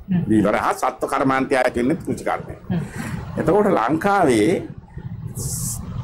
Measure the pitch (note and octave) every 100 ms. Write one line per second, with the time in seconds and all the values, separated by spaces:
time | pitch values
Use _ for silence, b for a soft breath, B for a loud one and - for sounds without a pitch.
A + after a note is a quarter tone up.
0 | - F3+ G2+ G#2+ G2 A2 B2+ G3+ B2+ -
1 | D3 C#3 C3+ C3+ C3 C3 B2+ A#2+ B2 E3+
2 | - A#2 - E2+ - - - F3+ D3 B
3 | B B - - - G3 G#3 D3+ A2+ D#3+
4 | G3+ G3+ D#3+ A2+ G#2+ - - - - -
5 | - - - - - - - - - -